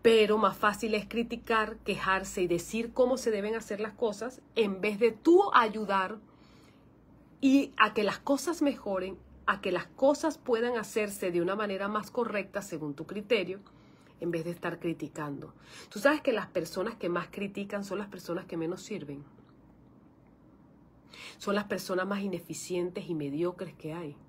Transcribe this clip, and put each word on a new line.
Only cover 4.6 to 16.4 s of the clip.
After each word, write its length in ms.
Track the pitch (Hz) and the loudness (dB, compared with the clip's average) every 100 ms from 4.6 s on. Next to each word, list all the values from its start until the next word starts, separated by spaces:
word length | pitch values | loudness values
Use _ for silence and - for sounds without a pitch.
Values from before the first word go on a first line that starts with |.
| 208 190 | 2 2
vez 160 | 180 202 | -2 4
de 140 | 233 | 2
tú 380 | 220 - 349 403 | 4 8 8 8
ayudar 640 | - 226 214 208 196 185 214 - - - - - - - - - - - - | 4 4 0 -2 0 0 -6 -14 -20 -20 -20 -20 -20 -20 -20 -20 -20 -20 0
y 320 | 269 277 - - | 6 6 4 4
a 160 | 214 | 4
que 100 | 214 | 4
las 140 | 214 226 | 0 -2
cosas 420 | - 277 - 330 | 0 0 0 0
mejoren, 560 | 285 - - 190 185 190 - - - | 0 0 -4 -4 -4 -10 -16 -8 -2
a 160 | 196 | -2
que 100 | 202 | 0
las 140 | 175 - | -2 -4
cosas 500 | - 269 294 320 294 | 2 4 4 0 -2
puedan 400 | - 226 240 240 | 0 0 2 -2
hacerse 540 | 214 226 208 202 190 | -2 -2 -2 -2 -2
de 100 | 175 | 0
una 160 | 175 202 | 0 0
manera 320 | 208 190 196 | -2 -2 -2
más 220 | 208 208 | -4 -4
correcta 500 | - 226 202 185 202 | -4 -2 -2 -4 -6
según 320 | 196 160 151 | -6 -6 -6
tu 140 | 139 160 | -8 -8
criterio, 540 | 190 208 233 175 190 - - - - - - | -10 0 0 0 -8 -12 -20 -20 -20 -20 -8
en 100 | 170 | -4
vez 140 | 170 | -4
de 60 | 165 | -4
estar 280 | 170 175 170 | -6 -6 -4
criticando. 760 | 170 160 147 - 147 139 - - - - - | -6 -6 -8 -6 -6 -8 -12 -18 -20 -20 -14
Tú 120 | 208 | -2
sabes 200 | 269 302 | 0 0
que 120 | - | 0
las 160 | 220 | -2